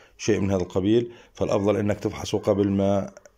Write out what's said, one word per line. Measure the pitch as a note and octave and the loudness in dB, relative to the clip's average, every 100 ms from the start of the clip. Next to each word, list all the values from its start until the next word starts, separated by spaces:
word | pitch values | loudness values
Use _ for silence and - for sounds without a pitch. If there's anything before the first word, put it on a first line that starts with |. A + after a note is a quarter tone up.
| - - | -20 -8
شيء | - F#2+ | -2 0
من | G2 | 2
هذا | G2 | 0
القبيل، | F2 G2 G2 A#2 A#2+ - - | 0 -2 2 2 0 -10 -14
فالأفضل | - - A2 G2 G#2 | -6 -2 0 2 0
إنك | G#2 G2+ | 0 -2
تفحصه | G#2+ - - G#2 | -4 -6 -6 -2
قبل | - G2+ G2+ | 0 2 2
ما، | G2 G2 G2+ - - - | 2 2 0 -2 -12 -20